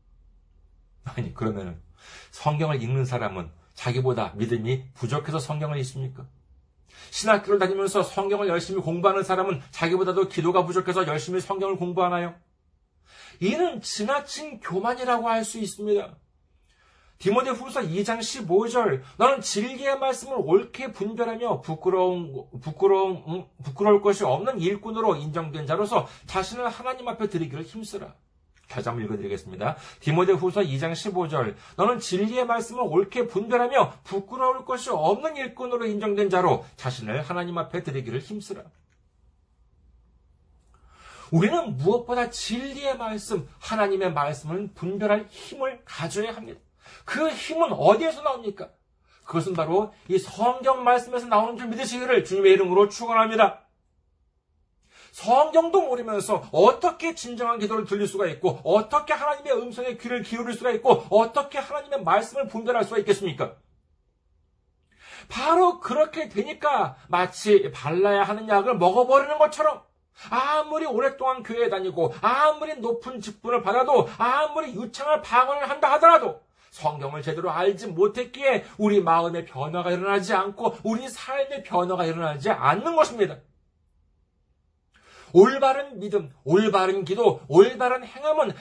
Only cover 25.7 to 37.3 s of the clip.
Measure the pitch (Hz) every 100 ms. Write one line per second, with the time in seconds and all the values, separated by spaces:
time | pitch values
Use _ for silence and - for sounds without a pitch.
25.7 | 170 208 220 131 - - 190 190 240 240
26.7 | 226 254 254 240 226 208 170 156 143 165
27.7 | 220 214 196 - - _ _ _ _ -
28.7 | 127 117 117 107 104 98 98 92 92 113
29.7 | 156 - - - 160 185 180 180 202 180
30.7 | 135 165 165 214 180 165 147 110 - -
31.7 | - 208 240 - 180 214 254 240 233 -
32.7 | 233 - 165 202 247 233 185 226 240 240
33.7 | 269 156 - - 196 196 233 254 262 -
34.7 | 170 - 156 160 - 320 294 254 - 247
35.7 | 247 226 208 214 202 202 180 180 123 -
36.7 | - 131 127 107 131 139